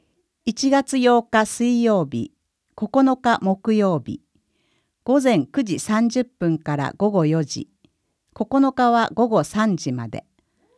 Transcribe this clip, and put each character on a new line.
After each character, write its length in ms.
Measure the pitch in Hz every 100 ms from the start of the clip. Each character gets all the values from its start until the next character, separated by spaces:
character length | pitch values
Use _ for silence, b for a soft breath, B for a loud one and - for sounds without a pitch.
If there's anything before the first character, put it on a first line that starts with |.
| _ _ _ _
一 260 | - 220 269
月 260 | 277 269 269
八 240 | 247 240
日 220 | 233 220
水 380 | 214 - 240 240
曜 240 | 233 208 143
日、 260 | 117 113 _ _ _ _ -
九 260 | 214 269 269 254
日 240 | 247 233
木 320 | 190 190 226
曜 240 | 214 196 160
日、 220 | 120 - _ _ _ _ _ _ _ _
午 180 | - 277
前 260 | 262 208 135
九 180 | -
時 160 | 226 143
三 280 | - 214 233
十 160 | 240
分 340 | 247 - 175 160
か 180 | - 147
ら 180 | 139 -
午 140 | 202
後 160 | 202 156
四 160 | 160
時、 260 | 147 147 - _ _ _ _ _ _
九 280 | - 226 269
日 300 | 269 262 247
は 180 | 233 226
午 140 | 170 233
後 160 | 214
三 340 | 147 208 214 175
時 140 | -
ま 160 | 127 117
で。 180 | 113 - _ _ _ _